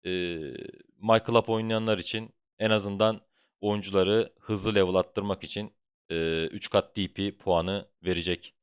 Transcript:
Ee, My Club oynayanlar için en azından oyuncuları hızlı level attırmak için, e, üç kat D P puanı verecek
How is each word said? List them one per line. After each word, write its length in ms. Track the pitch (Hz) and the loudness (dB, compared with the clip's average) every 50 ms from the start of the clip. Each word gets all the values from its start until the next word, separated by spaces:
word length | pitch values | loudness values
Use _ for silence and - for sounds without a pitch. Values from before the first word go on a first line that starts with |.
| _ | _
Ee, 40 | 90 92 90 90 87 85 80 78 69 62 - - - - - - _ _ | -4 -4 -2 -2 -4 -4 -6 -8 -10 -10 -12 -14 -14 -16 -20 -20 _ _
My 220 | _ 101 110 113 113 - | _ 2 4 4 4 4
Club 200 | - 117 117 113 | 4 4 4 4
oynayanlar 500 | - 113 110 110 113 110 110 110 113 110 | 4 0 0 0 -2 -2 -2 2 0 0
için 360 | 92 - - - 110 110 - _ _ _ _ _ _ | 0 -2 -6 -8 -8 -8 -10 _ _ _ _ _ _
en 100 | 107 110 | 2 2
azından 600 | 110 107 98 101 101 98 107 110 110 104 _ _ _ _ _ _ _ _ | 2 2 2 -2 0 2 2 2 2 -2 _ _ _ _ _ _ _ _
oyuncuları 720 | 98 104 104 104 95 98 98 95 92 95 104 113 113 - _ _ | 0 0 0 0 -2 0 2 2 4 4 4 2 0 -2 _ _
hızlı 360 | _ - 110 98 95 110 104 | _ -4 -4 -2 -2 0 4
level 200 | 101 95 90 92 | 4 4 4 4
attırmak 480 | 95 90 - _ - 98 101 95 92 - | 2 0 0 _ -6 -4 -4 -6 -6 -8
için, 300 | 98 - 101 104 107 _ _ _ _ _ _ _ _ | -10 -8 -10 -10 -10 _ _ _ _ _ _ _ _
e, 360 | 82 82 82 82 82 80 80 | -4 -2 0 0 0 -2 -2
üç 240 | 80 - 104 - - | -4 -6 -10 -10 0
kat 280 | - 101 - - _ | 0 0 0 0 _
D 100 | - 98 | -6 -6
P 300 | 90 _ - 98 101 98 | -6 _ -4 -4 -4 -6
puanı 520 | _ - 98 90 85 82 92 98 101 - _ _ _ - | _ 0 2 2 2 2 0 -4 -6 -8 _ _ _ -4
verecek 500 | 87 90 87 82 90 90 - - - _ _ | -4 -4 -2 -2 -4 -4 -4 -6 -20 _ _